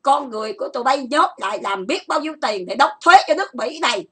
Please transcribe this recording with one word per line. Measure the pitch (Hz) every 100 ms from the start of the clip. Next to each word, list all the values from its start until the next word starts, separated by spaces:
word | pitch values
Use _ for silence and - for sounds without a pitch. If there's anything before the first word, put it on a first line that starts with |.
Con | 277 285 269
người | 214 220
của | - 294
tụi | 254
bay | 247 285 247
nhốt | 294 - -
lại | 196 214
làm | - 196 190
biết | 359 -
bao | 311
nhiêu | 302 302
tiền | 254 208
để | 175
đóng | 220 311 -
thuế | 330 392 -
cho |
nước | 311 403
Mỹ | - 320 311
này. | 320 214 160